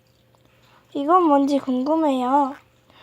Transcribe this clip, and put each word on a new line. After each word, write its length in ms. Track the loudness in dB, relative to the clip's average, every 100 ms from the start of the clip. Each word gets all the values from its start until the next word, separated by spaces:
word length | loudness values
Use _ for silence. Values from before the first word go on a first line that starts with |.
| _ _ _ _ _ _ _ _ _
이건 300 | -6 0 2
뭔지 360 | 4 2 2 -2
궁금해요. 960 | -2 -4 -2 0 0 -2 0 0 -2 -6 _ _ _ -20